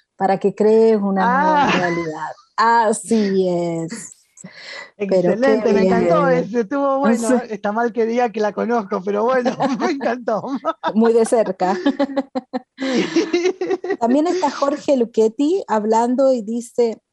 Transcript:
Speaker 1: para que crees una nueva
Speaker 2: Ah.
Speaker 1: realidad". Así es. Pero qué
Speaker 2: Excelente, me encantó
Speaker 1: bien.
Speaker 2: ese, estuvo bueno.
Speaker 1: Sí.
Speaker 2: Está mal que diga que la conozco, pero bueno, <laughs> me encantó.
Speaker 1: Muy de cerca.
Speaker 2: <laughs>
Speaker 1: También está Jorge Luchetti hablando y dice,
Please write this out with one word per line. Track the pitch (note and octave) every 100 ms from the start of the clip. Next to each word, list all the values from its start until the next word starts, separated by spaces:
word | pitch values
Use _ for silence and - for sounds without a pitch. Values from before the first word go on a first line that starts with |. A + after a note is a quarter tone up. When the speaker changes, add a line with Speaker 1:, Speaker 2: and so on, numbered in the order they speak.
| _ _
Speaker 1:
para | F#3+ F#3+
que | G3+ F#3+
crees | G#3+ A3 A3+ A3
una | G3+ G3 F#3+ B3+
nueva | D#4 D4+ C4
Speaker 2:
Ah. | F3+
Speaker 1:
realidad". | F3+ E3+ E3 D#3 D#3 - _ -
Así | A3+ A#3 A3 A3 - A3+ G3+ F#3+ F#3
es. | F3 E3+ E3 E3 G#3+ E3 - _ _ - - - - - -
Pero | G3+
qué | F#3+
Speaker 2:
Excelente, | F3 G3+ B3 A3 -
me | G3 F#3+
encantó | F3+ F3 E3+ C4+
Speaker 1:
bien. | B3
Speaker 2:
ese, | F3+ A#3+
estuvo | G#3+ C#4+ C#4 C4+
bueno. | A#3+ A#3 A3+
Speaker 1:
Sí. | B3+ -
Speaker 2:
Está | G#3+ G#3
mal | G#3+ A#3+
que | A3+
diga | A3+ A#3 B3
que | G#3+
la | G#3+
conozco, | G3 G3+ A#3+ G3 G3+
pero | F#3 G3+
bueno, | A3+ C4 B3 A3+
<laughs> | C4+ A#3+
me | E4+
encantó. | C#4+ B3+ A#3+ A#3+ G#3+ F3 C#4 D#4 D#4 -
Speaker 1:
Muy | F#3 A3+
de | A#3
cerca. | A3+ A#3+ G3+ F#3+ F#3 F#3+ C4+ C4+ C#4 C#4 C4+ B3+ - B3+ - -
Speaker 2:
<laughs> | C4+ B3 F3 D#3+ G#4 F4 F4+ F#4 E4+ F#4 F4+ -
Speaker 1:
También | A#3 C4+ D#4+
está | F4 D4+
Jorge | - C#4 C#4+ - C4+
Luchetti | A#3 - A3 A3 C#4+ F#4+ -
hablando | A3 G#3+ A3 A#3+ B3 C4+
y | C4
dice, | G3+ A#3 A#3 - A#3 G#3+ _